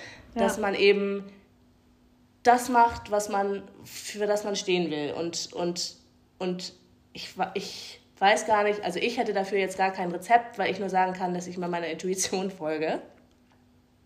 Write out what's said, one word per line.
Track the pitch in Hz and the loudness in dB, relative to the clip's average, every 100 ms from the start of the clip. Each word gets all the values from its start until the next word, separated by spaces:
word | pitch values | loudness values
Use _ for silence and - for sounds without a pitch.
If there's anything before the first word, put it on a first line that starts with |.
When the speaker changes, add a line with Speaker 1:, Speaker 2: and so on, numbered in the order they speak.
| - - - 233 | -16 -18 -12 0
Speaker 1:
Ja. | |
Speaker 2:
dass | 226 220 | 0 2
man | 202 185 | -2 4
eben | 202 196 202 202 196 - _ _ _ _ _ _ _ _ _ _ | 6 6 2 -4 -8 -18 _ _ _ _ _ _ _ _ _ _
das | 233 247 254 | 6 6 6
macht, | 240 233 - - | 4 4 2 -4
was | 208 208 | -2 0
man, | 202 202 196 - - | -2 0 -2 -8 -20
für | - - - 208 208 | -18 -14 -12 -4 0
das | 208 | 0
man | 208 196 | 0 -4
stehen | - 180 165 | 0 0 0
will. | 151 143 - | -2 -4 -4
Und, | 170 - - | -6 -6 -8
und, | - 175 175 - - _ _ _ - | -4 -4 -2 -8 -10 _ _ _ -8
und | 185 180 - - _ _ _ | -6 -4 -8 -16 _ _ _
ich | - - 185 | -16 -16 -6
wa-, | 185 | -4
ich | 202 - - - - _ - | -4 -8 -12 -16 -18 _ 2
weiß | 196 233 - | 4 4 4
gar | 208 | 4
nicht, | 208 208 | 4 0
also | 180 180 | -2 -2
ich | 240 254 | -2 0
hätte | 226 | 0
dafür | 196 190 202 | 0 0 0
jetzt | 185 190 | 0 0
gar | 190 | 0
kein | 190 180 | 0 -4
Rezept, | 170 - 240 240 - | -4 4 4 4 -2
weil | 185 | -2
ich | 185 | -2
nur | 190 | 0
sagen | 185 185 | 2 2
kann, | 180 180 | 0 -2
dass | 175 180 | -4 -6
ich | 180 | -6
mal | 175 | -4
meiner | 175 165 | -4 -4
Intuition | 165 185 190 - 190 190 | -4 -4 -2 -2 -2 -4
folge. | 185 156 156 156 277 - - _ _ _ _ _ _ _ _ | -4 -4 -2 -2 -2 -6 -20 _ _ _ _ _ _ _ _